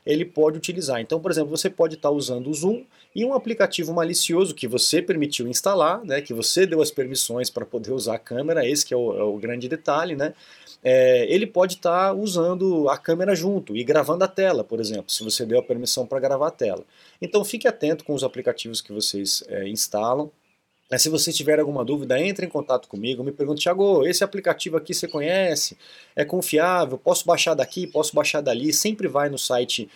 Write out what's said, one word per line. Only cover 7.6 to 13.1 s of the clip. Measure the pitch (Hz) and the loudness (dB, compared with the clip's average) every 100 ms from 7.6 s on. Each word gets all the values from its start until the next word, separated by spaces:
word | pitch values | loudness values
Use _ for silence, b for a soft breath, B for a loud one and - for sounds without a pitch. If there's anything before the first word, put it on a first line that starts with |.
poder | 110 120 107 | -6 -8 -4
usar | 131 110 113 | -4 -2 -4
a | |
câmera, | - 120 151 165 120 | -6 -6 -2 0 0
esse | 101 | 0
que | - | 0
é | 123 | 0
o, | 117 101 | 0 0
é | |
o | 104 104 | -2 -2
grande | 113 120 123 | -6 -6 -6
detalhe, | 156 - 151 175 147 | -6 -2 0 -2 -2
né? | 139 - B B B B | -4 -6 B B B B
É, | 127 131 127 127 117 | 2 6 8 6 6
ele | 175 | 2
pode | 214 175 185 180 | 2 2 2 2
tá | 180 170 190 | 2 4 2
usando | 196 214 175 165 180 190 170 147 | 2 -2 2 0 2 2 2 2
a | 139 | 2
câmera | - | 0